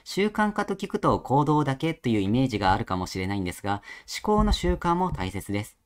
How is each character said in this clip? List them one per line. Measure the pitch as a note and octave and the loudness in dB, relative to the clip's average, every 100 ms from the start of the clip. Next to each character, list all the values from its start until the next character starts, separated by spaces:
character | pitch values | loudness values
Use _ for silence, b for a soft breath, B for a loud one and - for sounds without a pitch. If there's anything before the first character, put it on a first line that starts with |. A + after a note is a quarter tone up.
| - | -6
習 | - G#3 | 0 0
慣 | G#3 G#3 | 2 0
化 | G#3 G3+ | 0 -4
と | G3 | -6
聞 | F#3+ | -4
く | A3 | 0
と | D#3 G2+ | 2 2
行 | - C#3 | 2 2
動 | D3 D3+ C#3+ | 4 4 2
だ | C3+ | 0
け | D#3+ | -2
と | D#3 B2+ | -2 0
い | A2 | 2
う | |
イ | G2 | 2
メ | A#2+ C3+ | 2 2
ー | |
ジ | G#2 | 2
が | G2 | 2
あ | G2+ | 2
る | A2 | 0
か | F#2 | -4
も | F2+ | -2
し | F#2+ | -4
れ | F#2 | -2
な | G2+ | -2
い | |
ん | |
で | F2+ | -4
す | - | -4
が、 | G2+ G2+ B B - - | -4 -4 B B -12 -6
思 | - G#3+ | 0 4
考 | |
の | G#3 | 4
習 | G3 F3+ F3+ | 2 0 -2
慣 | F3 E3+ | 0 0
も | F#3 | 0
大 | - F#2 | -2 -4
切 | F#2+ - | -6 -4
で | G2+ G#2 | -4 -6
す。 | _ | _